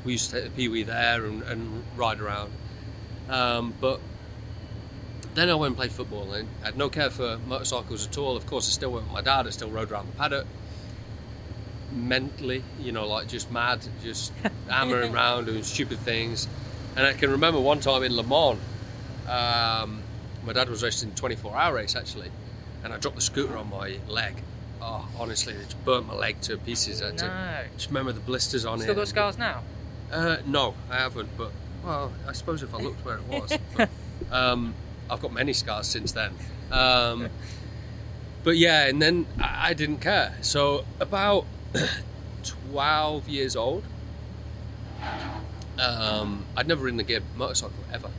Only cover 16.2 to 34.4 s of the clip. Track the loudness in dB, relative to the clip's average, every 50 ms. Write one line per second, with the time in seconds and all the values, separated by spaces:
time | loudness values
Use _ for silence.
16.2 | 0 0 -2 -2 -2 -4 -6 -8 -8 -8 -8 -8 -8 -4 2 4 6 6 6 4
17.2 | 4 4 6 6 6 6 6 6 6 6 6 6 6 4 4 4 4 4 2 2
18.2 | 2 6 6 8 8 6 4 4 -2 -8 -8 -8 -8 -10 -10 -10 -10 -8 -8 -8
19.2 | -4 -2 0 2 4 4 4 4 4 4 2 2 0 -2 -6 -8 -8 -10 -10 -10
20.2 | -10 -10 -10 -8 -6 0 2 2 2 2 2 0 0 0 0 0 -4 -4 -4 -4
21.2 | -2 -2 -2 -2 -4 -4 0 2 2 4 2 0 0 0 -2 -2 -4 -6 -8 -8
22.2 | -8 -10 -10 -10 -10 -10 -12 -10 -10 -12 -10 -8 -8 -8 -6 -2 -4 -4 0 0
23.2 | -2 0 2 0 -2 0 -2 -6 -6 -6 -6 -6 -6 -6 -6 -8 -8 -2 -2 0
24.2 | 0 0 -4 -8 -10 -10 -10 -12 -10 -10 -10 -8 -8 -6 -6 -6 -6 -8 -6 -6
25.2 | -4 -2 -2 -2 -2 -2 -4 -8 -8 -8 -8 -2 2 4 4 4 2 -2 -2 0
26.2 | 0 0 0 -2 -4 -4 -4 -4 -4 -4 0 0 0 0 -2 -4 -4 -4 -4 -4
27.2 | -4 -4 -4 -4 -4 -4 -4 -6 -6 -8 -6 -8 -4 -2 0 0 0 0 -2 -4
28.2 | -2 -2 0 2 2 2 2 0 0 0 -2 0 2 2 2 2 2 2 2 2
29.2 | 2 2 2 0 -2 -2 -2 -4 -8 -8 -10 -10 -10 -10 -10 -12 -8 -4 0 2
30.2 | 4 4 2 2 2 4 4 6 6 4 2 -2 -6 -2 2 2 2 2 0 -4
31.2 | -6 -6 -4 -6 -6 -6 -6 -8 -10 -10 -10 -8 -4 -2 -2 -2 -2 -4 -6 -6
32.2 | -8 -6 -6 -4 -2 -2 -2 -2 -4 -6 -4 -4 -4 -4 -4 -6 -6 -4 -4 -4
33.2 | -4 -4 -4 -4 -2 0 -2 -2 -2 -2 4 4 4 4 2 -8 -10 -10 -8 -8
34.2 | -6 0 2 4